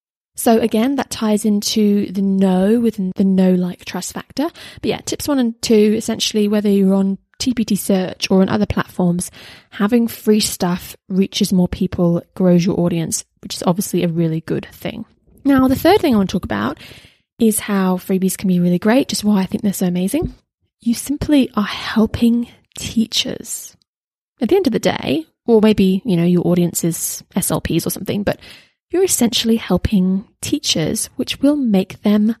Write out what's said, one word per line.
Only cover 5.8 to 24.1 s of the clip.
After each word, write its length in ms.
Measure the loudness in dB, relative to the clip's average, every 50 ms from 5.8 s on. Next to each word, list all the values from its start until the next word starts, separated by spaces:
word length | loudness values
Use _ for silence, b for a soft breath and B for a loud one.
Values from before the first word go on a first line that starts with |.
| 6 4 2
essentially, 520 | 0 -2 -4 -4 -4 -4 -2 -2 0 0 0
whether 200 | 0 0 2 2
you're 260 | 2 4 4 4 4
on 220 | 2 2 0 -2 -4 _ _ _ -8
T 160 | -4 -4 -2
P 100 | -2 0
T 120 | 0 -2
search 540 | -2 0 0 0 0 0 -4 -6 -6 -2 2
or 120 | 4 4 4
on 60 | 4
other 180 | 2 0 0
platforms, 640 | -2 -2 -2 -4 -4 -4 -2 0 0 0 -2 -4 -8 -12 B B B B B B B
having 360 | B -4 -2 2 2 2 0
free 340 | 0 -4 -2 0 2 2 2
stuff 560 | 2 -2 -4 -4 -2 -2 -2 -4 -6 -10 -20 -18 _ -4
reaches 440 | 0 0 0 0 0 -2 0 2 2
more 160 | 2 2 2
people, 540 | 0 -2 -4 -4 -2 0 0 0 0 0 -4 _ -4
grows 320 | 0 2 4 4 4 4
your 120 | 2 0 0
audience, 460 | 0 0 -2 -2 -4 -4 -6 -8 -8 _ _ _ -18
which 120 | -14 -12
is 80 | -6 -2
obviously 420 | -2 -2 -2 -2 -4 -2 -2 -2
a 40 | -2
really 340 | 0 0 -2 -2 -2 -4 -6
good 240 | -6 -6 -6 -8 -10
thing. 360 | -14 -14 -12 -12 -12 -12 -14 -18 _ _ _ _ _ _ 0
Now, 240 | 2 2 4 4 2
the 80 | 2
third 240 | 2 4 4 4 4
thing 140 | 4 2 2
I 20 |
want 140 | 2 2 0
to 40 | -2
talk 100 | -4 -4
about 340 | -4 -6 -4 -4 -6 -6 -8 B B B B B B B B B B _ 0
is 220 | 2 2 2 0
how 380 | -2 -4 -2 0 0 0 0 -2
freebies 380 | -2 -2 -2 0 0 -2 -2
can 120 | -2 -2 0
be 120 | 0 2
really 180 | 2 2 0 2
great, 300 | 2 2 2 2 2 0
just 160 | -4 -4 0
why 180 | 2 2 2 0
I 40 |
think 160 | -2 -4 -4 -2
they're 120 | -2 -2
so 120 | -2 -2
amazing. 480 | -2 -2 -2 -2 -2 -2 -2 -4 -4 -8 -12 _ _ _ _ _ _ _ _
You 140 | -4 -4 -4
simply 560 | -4 -4 -6 -6 -4 -2 2 2 2 2 2 0
are 80 | -4 -4
helping 840 | -4 -6 -10 -10 -4 0 0 0 0 0 0 2 2 2 2 -2 -4 -10 _ _ _ -16 -14
teachers. 1000 | -12 -6 -2 -2 -2 -2 -2 -4 -4 -4 -6 -10 -12 -12 -12 -12 -14 -16 -20 _ _ _ _ _ _ _